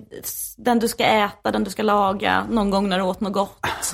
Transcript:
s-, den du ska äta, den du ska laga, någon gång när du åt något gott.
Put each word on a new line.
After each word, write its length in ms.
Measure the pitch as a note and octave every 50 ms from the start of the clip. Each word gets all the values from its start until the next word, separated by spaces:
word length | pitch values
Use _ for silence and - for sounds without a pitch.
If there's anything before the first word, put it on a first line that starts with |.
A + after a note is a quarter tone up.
| - - - -
s-, 320 | - - - - - - - -
den 200 | G#3+ B3 A#3+ A#3
du 100 | A3 A3+
ska 160 | - - A#3
äta, 460 | - A3 G#3+ G3+ G3+ - - - A3
den 140 | G#3 G#3+ G#3+
du 60 | G3
ska 120 | - -
laga, 640 | G#3+ G#3+ G#3 G#3 G3+ G3 G3 G3 - F#3+ F#3 F#3+ G3 G3+
någon 200 | A3+ A3+ G3+ G3+
gång 180 | F#3+ G3 G3+ G3
när 100 | F#3 F#3
du 60 | G3
åt 160 | F#3 F#3 -
något 120 | A3 F#3+
gott. 280 | G3 G3+ G3+ G3 - - - - - - - -